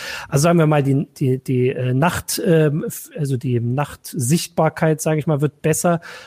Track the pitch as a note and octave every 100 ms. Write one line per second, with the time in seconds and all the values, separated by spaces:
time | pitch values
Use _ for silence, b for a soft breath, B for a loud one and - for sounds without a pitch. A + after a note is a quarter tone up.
0 | B B B C#3 E3 F3 D#3 D3+ C#3 C#3
1 | - - C3+ C3 - B2+ B2 C#3 B2+ B2+
2 | E3 - - - G3+ D#3+ D#3 D3 A3+ -
3 | - C4+ C#3 C3 C3 A#2+ A#2+ C3 D3 -
4 | - G3 A#2+ E3+ - - D#3+ - E3 D3+
5 | E3 D#3 D3 D3 D3 - D#3+ D#3 F3+ E3+
6 | B B